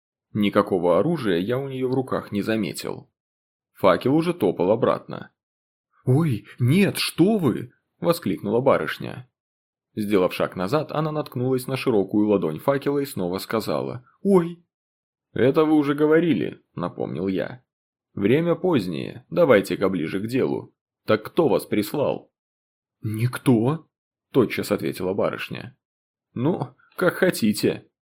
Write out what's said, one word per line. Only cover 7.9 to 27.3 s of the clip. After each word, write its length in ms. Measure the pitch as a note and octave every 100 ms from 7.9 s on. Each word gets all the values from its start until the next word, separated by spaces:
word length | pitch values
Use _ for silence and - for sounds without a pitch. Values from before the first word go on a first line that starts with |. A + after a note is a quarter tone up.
| -
воскликнула 640 | E3+ E3+ G#2 - G2+ A#2
барышня. 680 | C3+ F#2 D2+ - A#1 - - _ _ _ _ _ _ -
Сделав 380 | G#2 G#2 F2+
шаг 220 | - F2 F#2
назад, 340 | F#2 D3 C#3+
она 200 | D3 D#3
наткнулась 540 | D3+ C#3+ B2+ B2+ C3 B2+
на 100 | C3
широкую 520 | - A2 F#2+ G#2 G#2
ладонь 300 | G2+ E2 D#2
Факела 400 | - C#3 C#3+ C#3+
и 60 |
снова 340 | C#3 - F2+ F#2
сказала: 640 | - A2+ G#2 D2+ C2 B2 - _
«Ой!» 420 | G3 F#3+ E3+ E3+ _ _ _ _ _ _ _
«Это 320 | - A#2+ C#3
вы 100 | D#3
уже 200 | D3+ C#3+
говорили», 680 | C#3+ D3+ D#3+ E3+ G#2+ G#1+ - _
напомнил 540 | - E2+ - A1 C2+ F#2+
я. 360 | F#2 G#1 - _ _ _ _ _
«Время 400 | - G2 C#3 E3+
позднее, 720 | E3 F#3 D#3 F#2 D2 G#1+ - -
давайте-ка 580 | E3 D#3+ G#2+ F#2+ F2 F#2+
ближе 320 | F#2 D#2 G2
к 60 | A2
делу. 480 | B2 D#2 A#1+ - _ _ _ -
Так 180 | A2
кто 240 | - - D3+
вас 180 | F2+ -
прислал?» 640 | G#2+ - D3+ A2 G#1 - _ _ _ _ _ _ _
«Никто», 840 | A2 G#2+ B2 B2 - A#2 A#2 D#3 - _ _ _ _
тотчас 400 | C#3+ G#2 - -
ответила 420 | G2+ D#2 C2+ F2+
барышня. 640 | G2+ F2+ - - A#1+ - - _ _ _ _ _
«Ну, 400 | - C3 F#3 - _ _ -
как 180 | F3+
хотите», 720 | - F#3